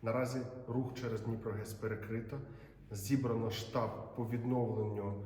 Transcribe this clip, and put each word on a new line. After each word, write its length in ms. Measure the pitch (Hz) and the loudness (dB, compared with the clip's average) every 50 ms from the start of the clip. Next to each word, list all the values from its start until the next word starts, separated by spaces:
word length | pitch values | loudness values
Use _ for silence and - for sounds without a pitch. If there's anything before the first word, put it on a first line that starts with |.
Наразі 380 | - 113 113 127 127 123 127 131 120 - - - - - | 0 2 2 4 2 2 2 -2 -2 -2 -6 -8 -6 0
рух 260 | 120 127 131 120 - | 2 2 2 2 0
через 280 | - 123 117 110 107 | -2 -2 -2 -2 0
Дніпрогес 520 | 107 110 113 110 - 113 104 101 101 - - | 0 0 -2 0 0 -2 -2 -2 -4 -6 -6
перекрито. 680 | - - 107 107 98 98 101 110 117 117 - - - - - - - - - - - - - | -4 -2 -2 -2 -2 -2 -2 -2 -2 -2 -2 -6 -6 -6 -8 -12 -14 -14 -16 -18 -18 -12 -8
Зібрано 600 | 107 98 95 - 139 131 123 120 113 113 113 110 | -6 -4 2 4 4 4 6 4 2 2 2 0
штаб 640 | 101 - - - - 131 113 104 - - - - - | 0 -2 -4 0 2 2 2 2 0 -4 -8 -8 -4
по 100 | - 120 | -2 -2
відновленню 880 | 110 117 117 117 123 127 127 120 110 107 107 107 104 101 104 101 101 98 98 - | 0 0 0 2 4 4 4 4 4 2 2 2 0 0 0 0 0 -2 -2 -4